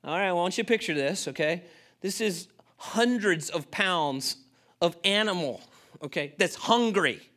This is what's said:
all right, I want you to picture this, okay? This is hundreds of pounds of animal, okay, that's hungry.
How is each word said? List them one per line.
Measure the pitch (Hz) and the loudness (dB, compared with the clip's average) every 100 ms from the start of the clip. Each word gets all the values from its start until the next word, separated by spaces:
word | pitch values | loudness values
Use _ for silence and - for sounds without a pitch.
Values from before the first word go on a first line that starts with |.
| 147 | -4
all | 165 | 0
right, | 196 | 2
I | |
want | 175 180 180 | 2 0 -2
you | |
to | 220 | 0
picture | 220 - | 0 0
this, | 151 139 185 - | 0 0 -2 -6
okay? | 131 156 170 - - _ _ | -2 -2 -2 -8 -20 _ _
This | 190 196 | -8 -2
is | 220 165 - _ _ _ | -2 -4 -10 _ _ _
hundreds | - 220 240 247 202 165 151 | -4 2 4 4 2 0 -2
of | 170 143 | -6 -6
pounds | - 196 175 147 135 - - _ _ _ _ | 0 2 2 0 -2 -4 -8 _ _ _ _
of | 170 170 | -2 2
animal, | 196 202 214 185 147 117 - - - - | 0 2 0 0 -4 -6 -12 -20 -20 -14
okay, | 147 - 143 - | -6 -4 -6 0
that's | 180 - | 0 0
hungry. | - 233 233 202 151 101 - | 2 4 4 2 2 -2 -12